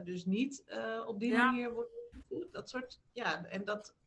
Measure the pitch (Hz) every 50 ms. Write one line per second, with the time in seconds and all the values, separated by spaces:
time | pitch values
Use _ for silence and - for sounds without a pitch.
0 | 180 175 180 180 175 185 190 214 262 277 - - - - - 226 226 226 226 226
1 | 226 226 226 202 214 240 247 233 247 254 247 247 240 240 226 226 233 - - -
2 | - - - - - - - - 359 - - 247 214 - - 254 254 247 - -
3 | _ _ - 240 240 185 156 156 175 - - 190 202 202 208 208 - - - _
4 | _